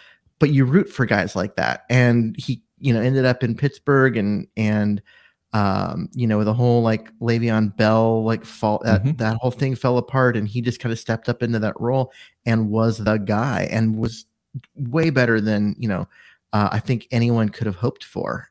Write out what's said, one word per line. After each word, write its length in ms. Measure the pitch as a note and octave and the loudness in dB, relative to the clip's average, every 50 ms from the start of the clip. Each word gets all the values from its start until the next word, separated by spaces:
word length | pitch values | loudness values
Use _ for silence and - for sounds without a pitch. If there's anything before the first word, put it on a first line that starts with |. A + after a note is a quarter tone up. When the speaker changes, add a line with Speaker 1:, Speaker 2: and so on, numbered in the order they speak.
| - - _ _ _ _ _ - | -20 -20 _ _ _ _ _ 0
Speaker 1:
But 100 | D#3 D3 | 2 4
you 140 | D3+ C3+ C3+ | 4 4 4
root 240 | B2+ C#3+ G3 - - | 4 4 2 2 0
for 160 | - - B2+ | -2 -2 0
guys 300 | G#2 G2+ G#2 E2+ G2+ - | 0 2 0 0 0 -2
like 200 | F#2+ F#2 G#2 - | -4 -4 -4 -4
that. 300 | - - - B1 - - - | -4 -2 -2 -4 -4 -2 0
And 460 | A#2+ B2+ B2 A#2+ A#2 A#2+ A2+ A2 - | 2 4 4 4 4 2 0 -2 -4
he, 240 | - - - B2 - _ _ _ | -8 -6 -8 -8 -8 _ _ _
you 160 | - - C3+ A#2 | -4 0 0 0
know, 80 | A2 | 2
ended 240 | A2 B2+ C3+ C3+ B2+ | 2 2 2 2 2
up 180 | B2+ B2 - - | 2 0 0 0
in 120 | A#2 A2+ | -4 -2
Pittsburgh 600 | - C#3+ C#3 - - - - C#3 C3+ C3 C3 A2+ | -2 -2 -4 -4 -4 -2 2 2 4 4 4 2
and, 300 | A2+ G2 G2+ G#2 G2+ - - - | 0 -2 -2 -2 -2 -4 -8 -6
and, 460 | G#2+ A2 G#2+ G#2+ G#2+ G#2 G#2 G#2 G2+ - _ _ _ _ _ _ _ _ _ - | -4 -2 0 0 0 0 0 -2 -4 -6 _ _ _ _ _ _ _ _ _ -2
um, 560 | G#2+ G2+ G2 F#2+ G2+ G2 E2+ - F2 - - - | 0 0 2 0 0 -2 -4 -6 -8 -8 -8 -6
you 140 | B2 B2 | -2 0
know, 160 | A2+ G#2+ G#2 G#2+ | 0 2 2 2
the 100 | G#2+ A2 | 2 2
whole, 300 | A#2+ B2 A#2+ A#2+ A#2+ A#2 | 2 2 4 4 4 2
like, 280 | A2+ A2 A2 - - - - | 2 0 -2 -4 -10 -12 -6
Le'Veon 560 | A#2 A#2 A#2 A2+ A#2 A#2 A2 A2 A2 G#2 G2+ | -2 -2 0 0 0 0 0 0 0 0 0
Bell, 480 | - A2+ G#2+ A2 A2 A2+ A2+ A2+ A2+ A2 | 2 2 4 4 4 4 2 2 2 0
like, 220 | A2+ A2+ - - | 0 -2 -4 -6
fall, 360 | - - - - G#2+ G#2+ - - | -10 -8 -4 -2 0 0 0 2
that, 180 | A#2 A2 G2 | 2 2 2
Speaker 2:
Mm-hmm. 140 | G2+ C3+ D#3 | 2 0 -2
Speaker 1:
that 220 | A#2+ A#2 A2 A2+ | -2 -2 -2 -2
whole 120 | A2+ B2 B2+ | -2 -2 -4
thing 240 | B2 - C#3 C3+ C3 | -2 -2 -4 -4 -2
fell 240 | A#2 - B2+ B2 | -2 0 0 0
apart, 400 | B2 A#2+ - - C3 B2+ B2 A#2 | 0 0 0 0 2 2 2 2
and 100 | A2 G#2 | 0 -2
he 140 | G#2 G#2+ B2 | -4 -4 -4
just 180 | A#2 B2 A#2+ - | -4 -4 -6 -4
kinda 160 | - A#2+ A2+ | -6 -6 -6
stepped 320 | A#2 - - A2+ A2+ - | -6 -4 -4 -6 -4 -2
up 140 | - A#2+ - | -4 -4 -2
into 160 | B2 A#2 A#2 | -2 -2 -2
that 220 | A2 G#2+ G#2 - - | -2 -2 -4 -4 -4
role 320 | A2+ A#2+ C3 C3+ B2+ B2+ - - - - _ _ - | -4 -2 0 -2 -2 -4 -8 -18 -20 -20 _ _ -2
and 240 | B2 A2+ A2+ A2 G#2 | 0 0 0 0 0
was 280 | G#2 A2+ A2+ A2+ G#2+ G#2+ | 0 2 2 0 0 0
the 160 | G#2 G#2+ G#2+ | 0 0 0
guy 500 | G#2+ G2+ G2 G#2 G#2+ A#2+ C#3 B2+ F#2 F#2 - | 0 0 -2 -2 -2 -2 -2 -2 -2 -4 -2
and 260 | - A2+ A2+ A2 A2 | -2 0 0 0 0
was 280 | A2 A#2 A#2 A#2 - - _ _ _ _ _ - C3 - _ _ | -2 -4 -6 -6 -8 -18 _ _ _ _ _ -16 -16 -16 _ _
way 340 | - C#3 A#2 B2 E3 D#3+ D#3+ | -10 -8 -4 0 0 0 2
better 320 | C#3 C3 B2 A#2 A2+ A2 | 2 2 4 4 2 2
than, 340 | G#2 A2 G#2+ G#2 G#2 G#2 - - | 2 0 0 0 0 -2 -2 -4
you 80 | A#2+ | -4
know, 200 | A2 F#2+ F2+ G2 - _ - - - _ _ _ _ - | -4 -4 -4 -6 -8 _ -20 -20 -20 _ _ _ _ 0
uh, 160 | G#2 G#2 F#2+ | 0 0 0
I 80 | - G#2+ | 0 -2
think 280 | - - C3 G#2+ - - | -2 -2 -2 -4 -4 -2
anyone 400 | - A#2 A#2+ A#2+ A#2+ A#2 A2 G#2 | -2 0 2 2 2 2 0 0
could 160 | - - A2 | -2 -4 -6
have 120 | G#2+ F#2 | -6 -4
hoped 260 | - A#2+ A#2+ - - - | -4 -4 -4 -4 -6 -12
for. 460 | - - - - - - - - - | -12 -8 -6 -6 -6 -6 -8 -10 -10